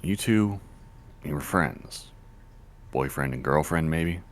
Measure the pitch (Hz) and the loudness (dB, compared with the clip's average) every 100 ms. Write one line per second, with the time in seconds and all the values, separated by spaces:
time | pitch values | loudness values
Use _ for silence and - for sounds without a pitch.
0 | 78 101 - 110 104 98 - - - - | -2 -2 2 4 4 0 -12 -20 -20 -20
1 | - - 71 73 - 95 76 - - - | -20 -14 -8 -6 0 2 2 -2 -14 -16
2 | - - - - - - - - - 64 | -16 -20 -20 -20 -20 -20 -20 -20 -6 -2
3 | 67 71 69 64 64 73 76 85 80 80 | -2 -2 -4 -2 2 2 4 2 2 2
4 | 85 87 - | 0 -2 -8